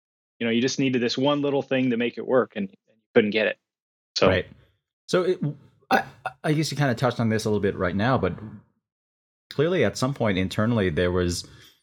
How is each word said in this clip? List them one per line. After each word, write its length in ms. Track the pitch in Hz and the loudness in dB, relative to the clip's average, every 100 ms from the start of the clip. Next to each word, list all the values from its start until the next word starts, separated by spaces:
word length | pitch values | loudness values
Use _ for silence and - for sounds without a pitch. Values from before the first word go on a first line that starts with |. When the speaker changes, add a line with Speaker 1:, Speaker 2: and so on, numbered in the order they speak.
| _ _ _ _ | _ _ _ _
Speaker 1:
you 60 | 117 | -2
know, 60 | |
you 100 | 117 | 0
just 180 | 127 - | 0 0
needed 220 | 135 127 | 0 0
this 160 | 117 131 | -2 0
one 240 | 139 143 | 0 0
little 220 | 143 139 | 0 -2
thing 260 | 131 131 131 | -2 0 0
to 80 | 117 | 0
make 220 | 120 120 | -2 -4
it 80 | 110 | 0
work. 260 | 127 110 107 | 0 0 -4
And 140 | 98 - _ _ _ | -8 -10 _ _ _
couldn't 180 | 123 104 | 2 4
get 160 | 107 101 | 2 0
it. 100 | - _ _ _ _ _ - | -2 _ _ _ _ _ 2
So 100 | 95 | 4
Speaker 2:
Right. 180 | - - - _ _ _ _ - | 4 0 -12 _ _ _ _ -4
So 160 | 175 | 0
it, 160 | 180 180 151 - - _ _ | 0 -2 -4 -6 -14 _ _
I, 140 | 254 - - - - | -2 -2 -10 -14 -8
I 100 | 165 | -2
guess 180 | 151 151 | 0 -2
you 60 | 135 | -2
kinda 180 | 143 120 | -2 0
touched 240 | 127 117 | -2 0
on 100 | 113 | 0
this 160 | 107 110 | 0 0
a 40 | |
little 120 | 104 | 0
bit 140 | 98 78 | 0 0
right 200 | 92 95 | -2 0
now, 220 | 113 123 | 0 2
but 160 | 90 82 107 104 - _ _ _ _ _ _ _ _ | 0 -4 -10 -16 -20 _ _ _ _ _ _ _ _
clearly 340 | - 160 185 | -2 0 2
at 140 | 104 - | 0 0
some 160 | 131 | -4
point 240 | 139 110 92 | 0 0 0
internally 520 | 92 - 110 117 92 | -2 0 0 2 0
there 220 | 80 90 | 2 0
was 340 | 90 90 87 - - - _ | 2 0 -2 -8 -18 -20 _